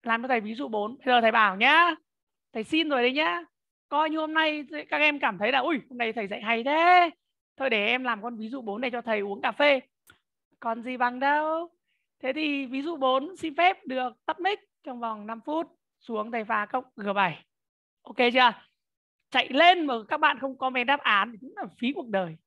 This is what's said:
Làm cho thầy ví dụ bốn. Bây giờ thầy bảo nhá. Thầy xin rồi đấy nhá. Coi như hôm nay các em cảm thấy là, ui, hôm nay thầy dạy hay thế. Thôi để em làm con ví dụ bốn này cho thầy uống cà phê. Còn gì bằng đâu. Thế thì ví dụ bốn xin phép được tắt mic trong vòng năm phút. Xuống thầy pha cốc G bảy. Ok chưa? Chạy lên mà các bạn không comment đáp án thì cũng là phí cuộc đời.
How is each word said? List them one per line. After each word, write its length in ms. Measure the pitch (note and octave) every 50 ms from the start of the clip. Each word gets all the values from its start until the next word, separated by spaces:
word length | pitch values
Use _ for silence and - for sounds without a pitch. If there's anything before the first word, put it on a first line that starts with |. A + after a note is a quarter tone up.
Làm 200 | _ A#3 A3+ A#3
cho 60 | A#3+ C4
thầy 120 | B3+ A#3
ví 140 | G3+ G#3+ A3+
dụ 140 | A3+ C#4+ B3+
bốn. 300 | A3 G#3 G3+ A3 B3+ -
Bây 80 | -
giờ 140 | C4+ B3 A#3+
thầy 120 | A3+ A3+
bảo 240 | A3 A#3 G#3+ G3+ F#3
nhá. 380 | G3 A#3 C4+ D4+ E4 F4 E4+ D#4+ - _ _ _ _ _ _ _ _ _ _
Thầy 120 | _ A#3 A3
xin 240 | - D#4 D#4+ E4 D#4
rồi 140 | C#4+ B3
đấy 100 | A#3+ B3
nhá. 300 | C4 D4 D#4 E4+ F4 F4 E4+ _ _ _ _ _ _ _ _ _
Coi 220 | C#4 D4 D#4 D#4
như 80 | D4+ D#4
hôm 160 | D#4 D#4 D#4
nay 300 | D#4+ D#4+ D#4 D4+ D4+ C#4+ - D#4+ D4 D4+ _
các 100 | D#4 D4
em 200 | D4+ D4+ D4 C#4
cảm 200 | C#4 B3 G#3 F3
thấy 140 | G3+ A#3
là, 60 | C4 C4+
ui, 200 | B3+ D#4+ E4 A3+ - _
hôm 100 | B3+ A#3+
nay 140 | A#3 A3
thầy 160 | A3 A#3+ G#3 F#3+
dạy 140 | G3+ -
hay 220 | G#3 A3 A#3 A3+ A#3
thế. 460 | C#4 D4 D#4+ E4+ F4 F4+ F4+ F4 E4 - _ _ _ _ _ _ _ _
Thôi 140 | - C4+ C4
để 160 | A#3 G#3 G3+
em 180 | A3 B3 B3+ B3+
làm 180 | B3 A3+ G#3
con 140 | G3 A#3+ A#3+
ví 120 | G#3+ A3 A3
dụ 120 | B3+ C4+
bốn 200 | A#3 G#3 G3 A3
này 100 | C4 B3
cho 120 | A#3+ A#3+
thầy 180 | A#3 A#3 A3 G#3
uống 220 | G3 G3+ G3+ B3+
cà 100 | - B3+
phê. 280 | G#3+ - C#4+ D4 C#4 C4 - _ _ _ _ _ _ _ _ _ _ _ _ _ _ _
Còn 220 | - A#3 A3+ A#3+
gì 140 | A3 B3+ B3+
bằng 240 | A#3+ B3 B3 B3 B3+
đâu. 500 | C#4 C#4 D4 D4+ D#4 D#4 D#4+ E4 F4 E4+ _ _ _ _ _ _ _ _ _ _
Thế 100 | - B3+
thì 340 | C4 D4+ D#4 D4+ C#4+ C#4 C4+
ví 160 | A#3+ B3+ C4+
dụ 140 | C#4 E4 E4+
bốn 400 | C#4 C4+ C4 B3+ C4+ C#4 F4 F#4+
xin 180 | - - D#4+ C#4
phép 300 | - E4+ F#4 G4 _ _
được 260 | - C4 B3+ B3+ B3 A3 _ _
tắt 140 | - D#4+ -
mic 180 | F4 F#4+ G#4 G#4 _ _ _ _ _
trong 160 | D4+ B3 A#3+
vòng 260 | A#3 A3+ A3 G#3+ G#3
năm 140 | G#3+ A3+ A3+ -
phút. 200 | D4 D4+ D#4+ E4 E4 _ _ _ _ _ _
Xuống 320 | _ - A3+ G#3+ G#3+ A#3
thầy 120 | A#3 A#3 G#3+
pha 220 | G#3+ A3+ G#3+ G#3
cốc 240 | G#3 - B3+ C4 _ _
G 120 | - G3+ G3+ G3
bảy. 300 | G3+ G3 F3 D3+ - _ _ _ _ _ _ _ _ _ _ _ _
Ok 140 | _ - G3+ - B3 A#3+
chưa? 200 | A#3 B3+ B3+ A#3+ F#3+ - _ _ _ _ _ _ _ _ _ _ _ _ _ _
Chạy 180 | - B3+ - -
lên 340 | B3 C#4 E4 F4 F#4 F4+ D#4
mà 80 | C#4+ B3 A3+ G#3+ -
các 100 | D#4 D4+
bạn 200 | D#4 D4 D4 A3+
không 200 | C4+ C4+ B3+ C4+
comment 280 | C4 C4 B3+ B3+ A#3+
đáp 140 | A#3+ C#4+ C#4+
án 320 | - C4+ G#3+ G3 G3+ A#3+
thì 60 | A#3 G3
cũng 160 | B3+ C#4+ A4
là 80 | G#4 E4 F#3+ - _
phí 140 | A#3+ B3
cuộc 160 | C#4+ F#4+ C#4 A#3
đời. 280 | G3+ F#3+ F#3 E3 D#3+ _ _